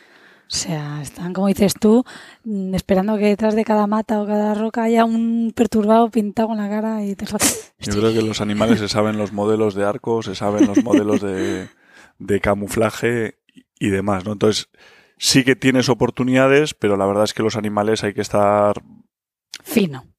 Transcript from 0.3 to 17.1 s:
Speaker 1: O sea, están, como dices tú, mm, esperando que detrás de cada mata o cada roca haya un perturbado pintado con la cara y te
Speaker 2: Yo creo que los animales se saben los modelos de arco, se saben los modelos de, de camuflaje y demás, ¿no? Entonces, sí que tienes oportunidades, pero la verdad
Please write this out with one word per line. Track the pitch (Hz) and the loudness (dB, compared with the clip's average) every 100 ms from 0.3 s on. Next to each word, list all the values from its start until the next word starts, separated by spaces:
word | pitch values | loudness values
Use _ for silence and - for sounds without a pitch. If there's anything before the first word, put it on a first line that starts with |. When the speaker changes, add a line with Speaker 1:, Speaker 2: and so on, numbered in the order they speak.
| _ - | _ -10
Speaker 1:
O | - | -8
sea, | - 156 147 147 | -6 -6 -6 -8
están, | 135 - 175 | -10 -10 -8
como | 185 196 | -2 -2
dices | 190 196 | 2 0
tú, | - 214 233 - - - - | 2 4 4 0 -10 -20 -16
mm, | 226 196 190 185 | -8 -6 -4 -4
esperando | - 185 202 214 | 0 0 0 0
que | 208 | 0
detrás | 196 220 214 | 2 0 0
de | 214 | 2
cada | 214 208 | 0 0
mata | 220 - 214 | -2 -2 -2
o | 208 | 0
cada | 208 214 | 0 0
roca | 208 220 240 | -2 -4 -2
haya | 226 233 | 0 2
un | 226 226 226 233 226 - | 2 0 0 0 -2 0
perturbado | 220 220 208 226 233 | 0 2 4 4 4
pintado | 226 208 226 220 | 0 -2 -2 -2
con | 214 | -2
la | 202 | -4
cara | 214 220 220 | -4 -4 -4
y | 202 190 | -6 -6
te | 208 | -6
Speaker 2:
Yo | 202 - - - _ 104 101 | -2 -2 -2 -10 _ -4 0
creo | 113 | 2
que | 113 | 2
los | 110 104 | 0 -2
animales | 104 104 113 110 | -4 0 0 0
se | 101 | -2
saben | 107 107 107 | -2 0 -2
los | 98 | -4
modelos | 101 104 110 107 | -2 0 0 0
de | 98 | 0
arco, | 101 104 120 113 | -2 -2 -4 -4
se | 110 95 | -4 -4
saben | 104 104 104 | -2 2 2
los | 98 | 0
modelos | 117 285 104 101 | 0 2 2 0
de, | 101 95 98 92 - _ _ - - - | -2 -4 -4 -6 -10 _ _ -20 -20 -12
de | 95 98 | -4 0
camuflaje | 104 101 98 110 107 - 117 120 107 - _ - _ - | 0 0 -2 -2 -2 0 -2 -2 -4 -8 _ -20 _ -6
y | 107 | -2
demás, | 98 101 95 101 | 0 -2 -4 -4
¿no? | |
Entonces, | 101 107 98 - _ - _ _ - | 0 0 0 -4 _ -20 _ _ -6
sí | - 139 | 0 2
que | 127 - | 2 2
tienes | 131 127 123 | 2 2 2
oportunidades, | 113 120 - 127 131 135 139 151 - | 2 0 0 0 4 4 4 2 0
pero | 104 98 | 0 2
la | |
verdad | 98 | 2